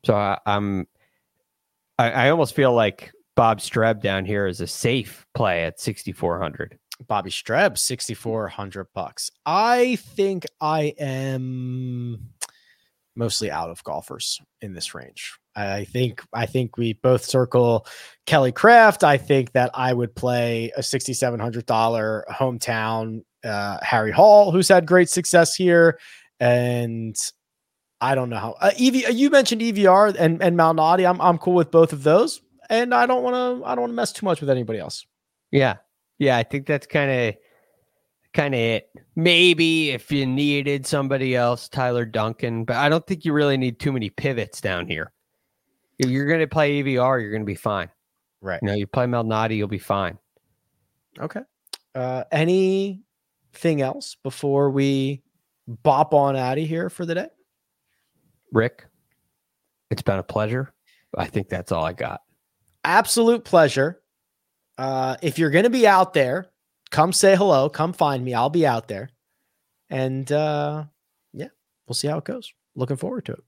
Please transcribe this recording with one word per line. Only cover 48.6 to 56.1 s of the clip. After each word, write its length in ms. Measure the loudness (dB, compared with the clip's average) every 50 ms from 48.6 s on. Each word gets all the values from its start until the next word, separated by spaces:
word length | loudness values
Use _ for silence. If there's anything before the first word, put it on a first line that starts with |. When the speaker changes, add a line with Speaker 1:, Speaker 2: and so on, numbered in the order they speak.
Speaker 1:
You 60 | -4
know, 60 | -4 -4
you 140 | -4 -6
play 180 | -4 -2 -2 -2
Malnati, 500 | 0 -2 -4 -2 -2 -2 -2 -2 -2 -2
you'll 140 | -4 -4 -4
be 80 | -6
fine. 400 | -10 -4 -4 -4 -2 -2 -6 -8 -12 _ _ _ _ _ _ _ _ _ _ _ _ _ _ _ _ _ _ _ -14
Speaker 2:
Okay. 220 | -14 -12 -12 -14 -16 _ _ _ _ _ -20 _ _ _ _
Uh, 320 | -8 -6 -6 -6 -6 -6 _
anything 1500 | -2 0 2 2 2 2 2 2 0 -2 -2 -4 -8 -12 -18 _ _ _ _ _ _ _ _ _ _ -4 -2 -2 0 0
else 360 | -2 -4 -6 -10 -14 -16 -18 _
before 480 | _ -12 -12 -6 -4 0 0 2 2 2
we 520 | 2 0 0 2 0 0 -2 -4 -6 -8 _ _ _ _ _ _ _ _ _
bop 460 | -16 -16 -2 _ 2 4 4 2 4